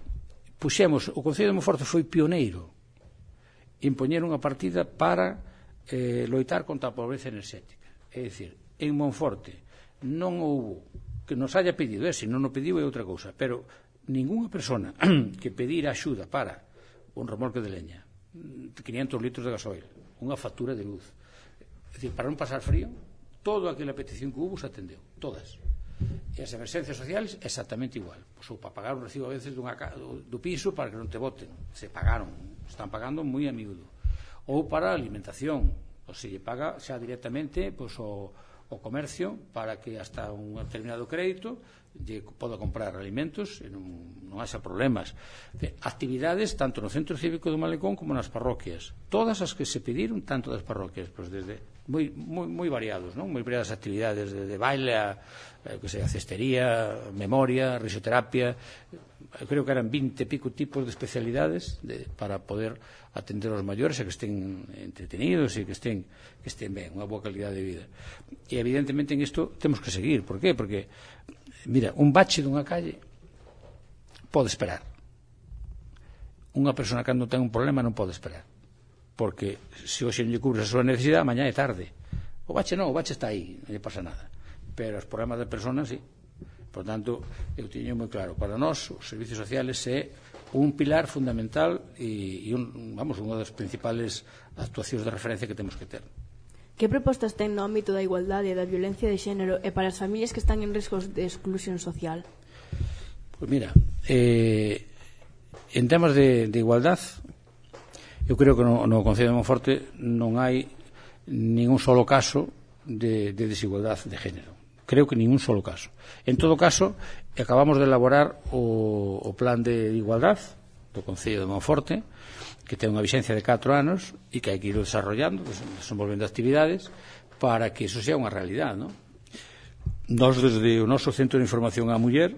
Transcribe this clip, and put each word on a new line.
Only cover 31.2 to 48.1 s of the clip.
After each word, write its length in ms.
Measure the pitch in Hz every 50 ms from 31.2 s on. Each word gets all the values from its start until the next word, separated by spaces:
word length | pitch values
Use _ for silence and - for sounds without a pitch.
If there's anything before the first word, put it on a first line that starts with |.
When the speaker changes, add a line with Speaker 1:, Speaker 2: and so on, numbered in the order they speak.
| 123 135 - - 95 80 - - - - -
Speaker 1:
Se 160 | - - -
pagaron, 400 | - - - - 120 113 98 87 82 - - - - - - -
están 240 | - - - 98 107
pagando 320 | 107 113 127 147 160 160
moi 240 | 139 127 135 147 139
a 60 | 123
miúdo. 340 | 113 107 101 98 87 82 - - - - - - - - - - - -
Ou 240 | - 135 151 151 -
para 240 | 151 156 175 190 185
a 60 | 156
alimentación, 720 | 127 107 101 104 95 - - - 131 156 151 135 - - - - - - - - -
pois 160 | - 87 -
se 80 | - 110
lle 140 | 95 95 -
paga 340 | 113 120 127 151 160 -
xa 240 | - - - 131 120
directamente, 720 | 117 117 123 120 - 120 120 143 - - - 185 185 196 190
pois, 240 | - 131 107 -
o, 380 | - 113 104 104 101 98 95 - - - - - - - -
o 80 | 117 104 -
comercio 560 | 110 117 143 147 139 - - 180 196 226 220 - - -
para 260 | 117 110 110 107 104
que 160 | - 117 110
hasta 380 | 107 92 - - 117 110 104 104
un 260 | 104 107 104 107 113
determinado 480 | 113 - - 113 110 120 117 117 120 120
crédito 540 | 160 170 180 185 185 185 190 226 254 247 - - - - _ _ _
lle 240 | - - 113 110 104
poda 400 | 104 110 - - 127 120 113 95
comprar 320 | 104 107 - 117 107 98 90
alimentos 720 | 95 98 98 98 127 151 165 147 - 202 - - - -
e 80 | 104 95
non, 400 | 98 92 90 87 85 87 87 90 92 92 92
non 140 | 98 101 117
haxa 160 | 110 - 113
problemas. 560 | - 92 90 95 123 135 120 98 85 - - - - - - - - - -
De 240 | - - - - -
actividades 800 | - - - - - 127 127 127 143 165 175 196 220 - - -
tanto 240 | 143 131 - - 104
no 80 | 98 90
centro 240 | 147 160 - 175
cívico 320 | 131 156 170 165 165 - 165
do 80 | 156
Malecón 400 | 156 160 165 165 151 180 196 202
como 160 | - 170 156